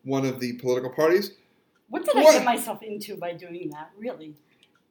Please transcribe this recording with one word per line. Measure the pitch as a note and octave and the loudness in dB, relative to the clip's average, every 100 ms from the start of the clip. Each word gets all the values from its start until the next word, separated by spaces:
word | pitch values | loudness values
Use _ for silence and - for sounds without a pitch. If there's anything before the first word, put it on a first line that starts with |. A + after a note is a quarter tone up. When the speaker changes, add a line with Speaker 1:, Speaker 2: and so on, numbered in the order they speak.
| C3 | -4
Speaker 1:
one | C3+ C3+ | -2 -2
of | B2 | -4
the | B2 | -6
political | A#2 B2+ B2 B2+ | -6 -2 -2 -2
parties. | - D#3 F#3 G3+ - _ _ _ _ _ | 0 2 2 0 -10 _ _ _ _ _
Speaker 2:
What | - - | -4 0
did | B4 | 6
I | |
Speaker 1:
What | D#4 B3+ | 8 8
Speaker 2:
get | B3 | 4
myself | A#3 A3+ G#3 | -2 -4 -10
into | A3 G#3 G#3 F#3 | -10 -12 -12 -10
by | F3 | -10
doing | E3 F3 E3+ D#3+ | -10 -14 -12 -12
that, | D3 D#3+ F#3+ | -12 -16 -14
really? | A#3 D#3+ D#3 D3+ _ _ _ _ _ | -12 -12 -16 -20 _ _ _ _ _